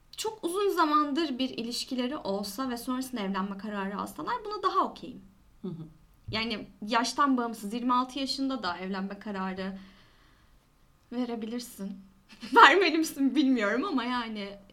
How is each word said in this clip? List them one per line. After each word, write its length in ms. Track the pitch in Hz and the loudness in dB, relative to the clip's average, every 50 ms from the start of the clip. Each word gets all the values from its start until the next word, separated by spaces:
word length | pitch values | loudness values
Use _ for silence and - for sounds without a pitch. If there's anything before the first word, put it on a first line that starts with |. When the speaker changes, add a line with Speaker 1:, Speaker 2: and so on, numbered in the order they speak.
| _ - - | _ -18 -10
Speaker 1:
çok 280 | - - 440 440 - - | -6 -6 -6 -6 -4 -6
uzun 240 | 339 359 403 403 392 | -4 -2 0 0 2
zamandır 680 | 330 349 320 302 294 302 302 294 269 320 339 285 254 240 | 4 2 2 4 4 2 2 2 0 -2 -2 -2 -2 -4
bir 100 | 262 254 | -4 -4
ilişkileri 680 | - - 226 233 240 - - - 262 247 247 247 302 | -4 -6 -8 -6 -6 -8 -6 -6 -4 -2 -2 -2 -4
olsa 540 | - - 196 196 - 202 202 - 269 269 254 | -4 -4 -4 -2 -2 -4 -6 -6 -6 -4 -4
ve 60 | 240 | -4
sonrasında 440 | 240 - 254 254 254 262 - 254 226 | -6 -4 -4 -4 -4 -4 -6 -6 -4
evlenme 380 | 196 190 196 190 196 202 196 196 | -4 -2 -2 -2 -2 -4 -6 -8
kararı 400 | 214 214 208 202 190 196 196 185 | -8 -8 -6 -4 -4 -4 -4 -6
alsalar 360 | 196 - - 302 302 - 466 466 427 | -6 -8 -8 -8 -6 -4 -4 -4 -4
buna 180 | 415 427 - | -6 -6 -2
daha 160 | - - 359 381 | 0 2 2 2
okeyim. 440 | 294 - - - - - - 190 - - - _ - - _ - | 0 0 -2 -10 -14 -14 -14 -16 -18 -20 -20 _ -20 -20 _ -10
Speaker 2:
Hı 60 | - 185 | -10 -8
hı. 140 | 165 160 160 156 - - - - - _ - - | -8 -8 -12 -16 -18 -20 -20 -20 -20 _ -12 -6
Speaker 1:
Yani 380 | - 220 226 233 220 196 - - - - 214 | -4 -4 -2 -2 -4 -6 -8 -12 -14 -12 -4
yaştan 500 | 208 240 233 254 254 - 311 285 269 262 | 0 2 2 2 2 2 2 4 4 4
bağımsız 380 | 240 233 233 220 - 208 202 226 | 2 2 -2 -4 -6 -8 -6 -6
yirmi 200 | 240 240 254 247 | -2 0 2 2
altı 240 | 247 254 254 - 277 | 2 2 0 -4 -4
yaşında 440 | 269 262 - 269 269 269 262 254 | -4 -4 -2 -2 -2 -2 -2 -2
da 160 | - 180 175 180 | -2 -4 -4 -4
evlenme 400 | 185 185 202 190 190 196 202 202 | -4 -4 -4 -4 -4 -6 -6 -8
kararı 600 | - 214 196 190 190 190 185 190 190 196 190 - - - - - - - - - - - - _ _ _ - - _ _ _ _ _ _ _ _ _ - | -8 -8 -6 -4 -4 -4 -4 -4 -4 -6 -6 -8 -14 -18 -20 -20 -20 -20 -20 -20 -20 -20 -20 _ _ _ -20 -20 _ _ _ _ _ _ _ _ _ -8
verebilirsin. 840 | 240 247 247 233 233 214 226 214 240 247 - - - - 196 196 - - - - - - _ | -4 -4 -4 -4 -4 -6 -6 -6 -6 -8 -8 -10 -12 -10 -10 -10 -10 -12 -16 -20 -20 -20 _
<laughs> 300 | - - - 233 208 - | -20 -20 -16 -4 6 10
Vermeli 420 | - 311 269 320 392 381 330 302 330 | 12 12 12 10 8 6 4 4 2
misin 360 | 311 - - 285 269 254 233 | 0 0 0 2 2 2 4
bilmiyorum 500 | 302 269 269 262 233 208 202 220 254 359 | 4 4 4 4 4 2 2 2 0 0
ama 200 | 403 311 254 226 | 0 0 0 0
yani 540 | 247 254 247 226 220 220 208 196 202 202 196 - - | 0 -2 -2 -2 -4 -6 -6 -8 -8 -10 -14 -20 -20